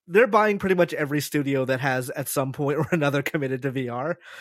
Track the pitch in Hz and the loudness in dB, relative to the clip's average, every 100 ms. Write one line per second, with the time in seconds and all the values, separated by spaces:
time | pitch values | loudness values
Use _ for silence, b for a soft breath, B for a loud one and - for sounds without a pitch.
0 | - 180 240 214 214 202 196 185 170 151 | 0 4 6 6 4 2 2 2 2 2
1 | 147 147 139 151 139 139 131 131 139 127 | -2 -2 0 -2 0 0 0 0 0 0
2 | 127 - 135 - 135 135 143 147 - 175 | -2 -6 -4 -2 -2 -2 -2 -2 0 0
3 | 143 143 139 160 135 131 135 131 123 120 | 2 0 -2 -2 -2 -4 -4 -4 -4 -4
4 | 147 175 B B | -6 -6 B B